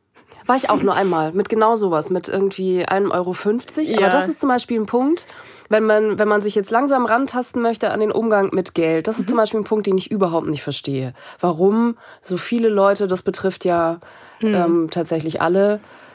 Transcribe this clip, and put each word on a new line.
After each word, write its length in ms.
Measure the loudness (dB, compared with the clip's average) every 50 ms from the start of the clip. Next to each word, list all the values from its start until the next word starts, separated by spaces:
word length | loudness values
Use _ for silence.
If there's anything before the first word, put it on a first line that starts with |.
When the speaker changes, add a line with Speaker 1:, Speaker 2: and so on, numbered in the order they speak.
| _ _ _ -20 -20 _ -20 -8 -2
Speaker 1:
War 100 | -2 0
ich 120 | 0 0 0
auch 140 | 0 0 0
nur 120 | 0 2
einmal 380 | 2 2 2 0 0 -2 -2 -2
mit 160 | -2 -2 -2
genau 260 | 0 2 2 2 2
sowas, 360 | 2 0 0 0 0 -2 -2
mit 180 | -4 -4 -4 -4
irgendwie 560 | -2 -2 -2 -2 -2 -2 -2 -2 0 0 0
einem 260 | 0 0 0 0 0 0
Euro 200 | -2 -2 -4 -6
fünfzig. 600 | -4 -2 -2 -2 -2 -4 -6 -6 -4 -4 -2 0
Aber 40 | 2 2
Speaker 2:
Ja. 60 | 4
Speaker 1:
das 180 | 2 2 0 0
ist 120 | -2 -2
zum 100 | 0 0
Beispiel 280 | 0 0 0 -2 -2 -2
ein 60 | -2
Punkt, 420 | 0 0 0 2 2 0 -2 -4 -8 -18 -20 -20 -20 -20 -20 -4 0
wenn 140 | 2 2 4
man, 340 | 4 4 4 4 2 2 2
wenn 100 | 2 2
man 140 | 2 2 0
sich 120 | 0 0
jetzt 160 | -2 0 2
langsam 360 | 0 0 2 2 2 2 2
rantasten 560 | 2 2 0 0 -2 -4 -4 -6 -4 -4 -2 -2
möchte 280 | -2 0 0 -2 -2
an 100 | 0 0
den 120 | 0 0 0
Umgang 380 | 0 0 2 2 2 2 2 0
mit 220 | -2 -4 -2 -2
Geld, 340 | 0 0 2 0 0 0 -2
das 100 | -4 -4
ist 60 | -2
Speaker 2:
Mhm. 40 | 0
Speaker 1:
zum 60 | 2 2
Beispiel 220 | 2 2 0 -2
ein 40 | -2
Punkt, 220 | -2 -2 -2 0
den 100 | 0 0
ich 140 | 0 -2 -2
überhaupt 360 | -2 0 0 0 0 0 -2
nicht 160 | -2 -4 -4 -4
verstehe. 520 | -6 -6 -6 -6 -6 -4 -4 -6 -6 -8 -12 -18 -20 -8 -4
Warum 560 | -2 -2 0 2 2 2 4 4 2 0 -2 -4 -12 -20 -20 -20
so 160 | -10 -8 -6
viele 320 | -6 -4 -4 -2 0 0 2
Leute, 400 | 2 4 4 4 2 2 0 -2
das 140 | -2 -2 -2
betrifft 420 | -4 -4 -2 -2 -4 -4 -2 -2
ja, 360 | 0 0 2 0 0 -2 -4 -10 -18 -20 -20 -20 -20 -8 -4 -2
Speaker 2:
Mhm. 120 | 0 2
Speaker 1:
ähm, 340 | 2 2 2 2 2 0 -2
tatsächlich 500 | -2 -4 -4 -2 -2 -4 -2 -4 -4 -2
alle 400 | 0 2 2 2 2 2 2 -2 -6 -12 -20 -20 -20 -20 -20